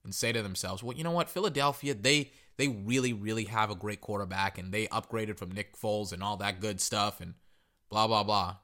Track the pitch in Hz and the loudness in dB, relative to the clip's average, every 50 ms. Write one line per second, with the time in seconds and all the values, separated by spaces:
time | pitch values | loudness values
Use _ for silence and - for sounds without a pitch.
0 | _ 107 95 - - 117 117 117 107 101 92 - - 110 95 98 120 120 120 135 | _ -8 -4 -2 0 0 0 0 0 -2 -4 -4 -4 -4 -6 -6 -6 -8 -6 -4
1 | 160 170 170 175 208 - - 180 202 202 139 139 139 143 139 - - 143 135 104 | -4 0 0 0 0 0 -2 -2 -2 0 2 2 2 2 2 0 -2 -2 -2 2
2 | 101 127 147 147 139 - - - - - - - 139 143 120 101 98 107 123 135 | 6 6 6 6 4 0 -8 -20 -20 -16 -2 0 0 0 0 -2 -2 2 2 4
3 | 127 127 117 101 101 107 110 113 107 101 113 110 107 104 104 90 101 104 104 - | 4 2 0 -2 -2 -2 0 0 -2 0 2 2 2 2 0 -4 -4 -6 -6 -6
4 | - - 104 101 101 92 98 98 98 98 - - 90 92 92 107 110 101 - 113 | -6 -4 -4 -4 -2 -2 0 0 0 0 0 -4 -8 -2 -2 -2 -2 0 -2 -4
5 | - - - 113 110 107 104 - 98 90 95 104 101 - - - - 110 104 107 | -4 -2 -4 -4 -2 -4 -6 -8 -8 -8 -6 -8 -8 -8 -10 -4 -2 0 0 0
6 | 104 92 95 90 98 101 104 92 101 101 98 92 104 107 101 92 - - 113 104 | -2 -4 -6 -4 -4 -4 -4 -2 -2 -2 -2 -2 -4 -4 -2 -2 -2 0 2 2
7 | 101 104 - - 87 87 87 _ _ - _ _ _ _ _ _ _ _ 101 107 | 2 2 0 -4 -12 -12 -14 _ _ -20 _ _ _ _ _ _ _ _ 2 2
8 | 110 110 113 107 104 104 104 101 92 87 95 - | 4 6 6 4 4 4 2 2 2 0 -4 -10